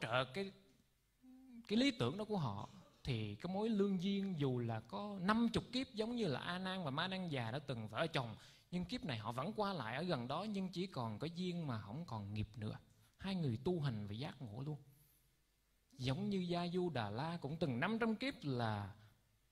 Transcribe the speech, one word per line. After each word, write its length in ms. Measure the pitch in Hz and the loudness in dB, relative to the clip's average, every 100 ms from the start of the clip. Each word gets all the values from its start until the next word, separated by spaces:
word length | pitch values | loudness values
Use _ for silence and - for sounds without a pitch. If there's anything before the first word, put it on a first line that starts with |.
trợ 240 | 117 127 131 | 2 2 2
cái, 180 | 196 196 - - - _ _ _ _ - - - 233 - | -2 -6 -8 -20 -20 _ _ _ _ -20 -20 -18 -12 0
cái 100 | 214 | 4
lý 140 | 277 | 4
tưởng 260 | - 123 190 | 4 2 0
đó 80 | 214 | 0
của 120 | 208 | 2
họ, 320 | 127 98 - - - - | 2 0 -6 -12 -20 -8
thì 320 | - 113 107 104 | -2 0 0 -4
cái 180 | 180 | -4
mối 160 | 190 226 | 0 4
lương 320 | 208 202 190 | 6 6 4
duyên 380 | 196 196 196 160 | 2 2 0 2
dù 200 | 139 123 | 2 2
là 200 | 117 113 | 2 -2
có 400 | - 202 208 196 | -4 -8 -6 0
năm 280 | 180 220 233 | 4 6 6
chục 100 | - - | 2 0
kiếp 160 | 254 269 | -4 -2
giống 220 | 208 220 240 | -2 0 2
như 120 | 190 | 2
là 120 | 123 | 0
A 200 | 175 180 | -2 -2
Nan 240 | 185 190 | -2 -2
và 80 | 147 | -2
Ma 160 | 147 185 | 0 0
Nan 220 | 190 180 | 0 -2
già 220 | 135 113 | 0 0
đã 80 | 139 | -2
từng 280 | - 117 107 | -4 -4 -2
vợ 200 | 117 165 | 0 0
chồng, 280 | 143 117 - - - - | 0 -2 -6 -14 -20 -6
nhưng 140 | 180 175 | -4 -4
kiếp 200 | 247 - | -4 -2
này 120 | 117 | -2
họ 140 | 107 | -2
vẫn 220 | 120 170 214 | -2 -2 0
qua 180 | 196 | 0
lại 220 | 180 110 131 | 0 -2 -2
ở 80 | |
gần 240 | 180 139 123 | 0 0 0
đó, 160 | 156 | -2
nhưng 260 | 220 196 185 | 0 -2 -2
chỉ 180 | 170 190 | -2 -2
còn 320 | 139 113 107 | -2 -2 -2
có 80 | 160 170 | -4 -2
duyên 320 | 180 175 151 | -2 0 0
mà 120 | 110 | -2
không 240 | 98 143 170 | -4 -6 -4
còn 280 | 110 101 | -4 -2
nghiệp 140 | 107 107 113 | -2 -2 -2
nữa. 220 | 107 113 - - - - | -6 -6 -12 -20 -20 -8
Hai 180 | 190 190 | -2 0
người 220 | 143 110 | 2 2
tu 180 | 180 175 | 0 2
hành 260 | 143 107 101 | 2 0 -4
và 60 | |
giác 280 | 110 160 - | -4 -6 -6
ngộ 200 | 117 113 | -8 -6
luôn. 160 | 143 147 - - - _ _ _ _ _ _ _ _ - | -6 -8 -12 -20 -20 _ _ _ _ _ _ _ _ -4
Giống 320 | 127 135 208 | 0 0 2
như 80 | 196 | 0
Gia 300 | 175 175 175 | 2 0 2
Du 220 | 180 180 | 2 2
Đà 200 | 127 104 | 0 0
La 280 | 110 160 170 | 0 -2 -2
cũng 160 | 135 160 | -4 0
từng 200 | 156 120 | 2 2
năm 180 | 180 220 | 2 4
trăm 160 | 233 214 | 2 2
kiếp 180 | 262 - | -2 -2
là 540 | 143 123 113 104 98 - - _ _ _ _ | 0 2 2 2 -2 -8 -20 _ _ _ _